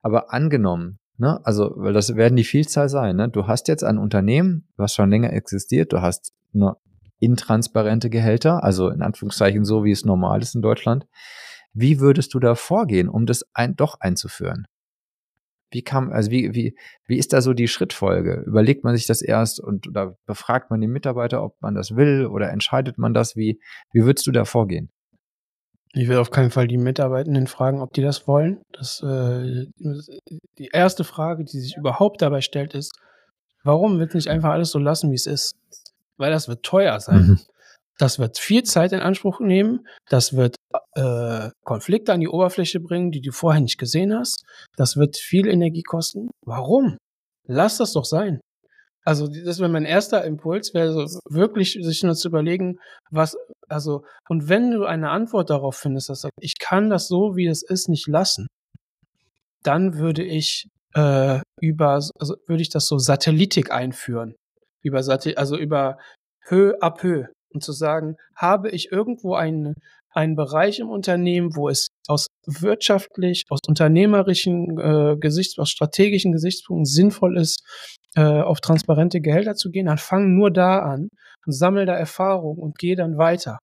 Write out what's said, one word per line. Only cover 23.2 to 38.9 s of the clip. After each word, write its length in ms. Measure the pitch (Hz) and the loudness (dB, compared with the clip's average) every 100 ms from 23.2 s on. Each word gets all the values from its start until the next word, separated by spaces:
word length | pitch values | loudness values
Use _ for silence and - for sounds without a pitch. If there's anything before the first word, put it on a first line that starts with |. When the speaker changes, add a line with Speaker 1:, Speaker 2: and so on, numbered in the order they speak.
| 117 113 | 0 -2
Speaker 1:
Wie, 240 | 110 107 - - _ | -4 -4 -12 -20 _
wie 140 | 120 117 | 4 4
würdest 220 | 139 - | 2 2
du 40 | |
da 140 | 123 104 | 0 2
vorgehen? 460 | 117 104 82 80 _ _ _ _ _ _ _ _ _ _ | 0 0 -4 -8 _ _ _ _ _ _ _ _ _ _
Speaker 2:
Ich 140 | 135 123 | -2 2
will 100 | 127 | 2
auf 120 | 120 | 2
keinen 220 | - 123 | 2 2
Fall 160 | 131 120 | 2 0
die 100 | 123 | 0
Mitarbeitenden 680 | 123 131 135 131 151 139 131 | 0 0 -2 -2 0 0 -2
fragen, 340 | - 135 139 | -2 -2 -2
ob 100 | 127 | -4
die 120 | - | -2
das 240 | 139 139 - | -2 -2 2
wollen. 340 | 143 160 202 _ | 2 2 -4 _
Das, 300 | - 123 - | -14 -12 -8
äh, 640 | 143 131 123 123 127 127 135 - 156 143 151 - _ 160 _ _ | -6 -2 -2 -2 -4 -6 -8 -10 -8 -8 -14 -20 _ -20 _ _
die 100 | 139 | -4
erste 320 | 165 185 185 | 2 2 2
Frage, 400 | 165 - 160 165 | -8 -6 -6 -6
die 160 | 151 139 | -8 -10
sich 160 | 127 - | -10 -4
überhaupt 460 | 143 120 208 208 | -4 0 0 2
dabei 200 | 151 139 | -2 0
stellt, 340 | - 147 143 139 | -4 -6 -8 -10
ist, 180 | 147 - _ _ _ _ _ _ | -12 -18 _ _ _ _ _ _
warum 340 | 139 151 214 180 | 2 2 4 2
willst 160 | 160 | 0
du 60 | 175 | -2
nicht 100 | 147 | -2
einfach 220 | 160 160 | 0 2
alles 180 | 160 170 | 0 0
so 80 | 147 | 0
lassen, 320 | 143 160 156 | 0 0 0
wie 60 | 127 | -2
es 100 | - | -4
ist? 300 | 143 - - _ - - _ _ _ | -4 -6 -10 _ -20 -20 _ _ _
Weil 120 | 139 | 0
das 180 | 156 135 | 0 -2
wird 140 | 117 | -10
teuer 380 | - 190 196 107 | 0 2 4 0
sein. 260 | - 98 90 | 4 6 8
Speaker 1:
Mhm. 140 | 98 - _ _ _ _ - | 6 2 _ _ _ _ 0
Speaker 2:
Das 180 | 135 - | 0 2
wird 220 | 117 - | -4 -4
viel 240 | - 226 | 2 2
Zeit 280 | 233 175 180 | 2 2 2